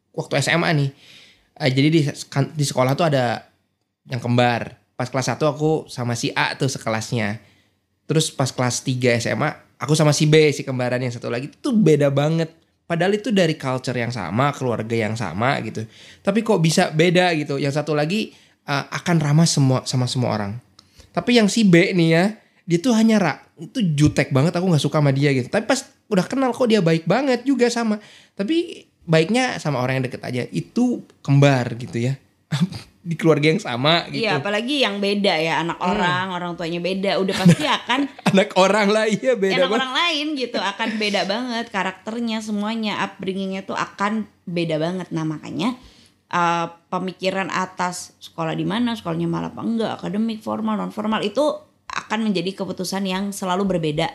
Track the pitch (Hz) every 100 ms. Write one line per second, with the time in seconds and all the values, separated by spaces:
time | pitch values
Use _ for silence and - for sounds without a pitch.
0 | _ - - 143 139 165 170 151 139 -
1 | - - - _ _ - 151 131 151 165
2 | 139 - - 143 139 156 139 127 127 135
3 | 170 135 120 110 - _ _ _ _ _
4 | - 127 120 120 120 117 107 - _ -
5 | 123 135 127 113 151 143 151 156 - -
6 | 120 117 139 135 143 - 135 - - 110
7 | - 120 104 110 _ _ _ _ _ _
8 | - 151 156 - 131 - 123 113 - 127
9 | 123 117 113 113 151 - _ - 117 156
10 | 151 147 151 156 151 135 135 127 123 123
11 | 127 117 120 120 143 _ 302 220 160 147
12 | 143 139 147 165 160 - _ _ - 170
13 | 185 208 233 196 160 156 135 127 - 123
14 | 117 120 85 107 143 139 131 110 110 117
15 | 104 117 98 87 120 131 113 107 110 -
16 | - - - 202 220 196 165 170 180 156
17 | 175 175 180 160 143 139 143 147 147 151
18 | 151 214 - - _ _ - 143 - 147
19 | - 165 147 147 170 - 135 127 - 131
20 | 123 131 113 107 101 113 _ _ _ _
21 | - - 170 240 208 226 208 170 196 185
22 | 165 165 196 214 _ _ - 170 254 220
23 | 226 220 170 139 _ _ 170 269 185 143
24 | 147 - 143 131 156 180 185 151 143 160
25 | 147 135 147 135 123 202 - 269 - _
26 | - 190 175 254 262 247 247 220 165 165
27 | 165 220 285 240 254 254 240 233 226 214
28 | - - _ - 202 330 - - - _
29 | - 160 165 233 254 165 156 131 127 131
30 | 127 - - 123 - 170 - - 247 214
31 | - _ - 139 143 131 117 113 98 117
32 | 120 135 _ _ - 139 180 - - _
33 | 175 156 165 143 151 156 160 120 143 170
34 | - - 220 185 202 214 240 294 226 202
35 | 202 208 196 160 165 151 165 160 180 190
36 | 180 180 190 180 175 170 165 170 175 190
37 | 196 170 190 185 185 165 302 214 - 254
38 | 277 - - 190 190 190 190 208 202 214
39 | 220 208 262 233 196 254 190 220 262 277
40 | 349 302 302 285 247 - 190 202 220 214
41 | 214 202 180 208 254 226 226 196 190 -
42 | - 233 233 220 214 208 208 226 214 165
43 | 196 - 190 190 190 190 196 - - -
44 | 202 220 202 _ - 175 165 156 160 185
45 | 175 165 156 151 - 131 214 247 - -
46 | _ _ _ 175 170 170 165 - - 180
47 | 185 175 190 190 190 - 185 - 180 175
48 | - _ - - 160 160 160 208 240 220
49 | 170 165 170 165 165 - 208 226 202 120
50 | 170 202 226 220 220 220 220 208 185 214
51 | 214 214 208 208 294 - - _ _ -
52 | - 214 220 180 180 190 190 185 180 190
53 | 196 185 202 196 185 180 202 180 156 147
54 | 160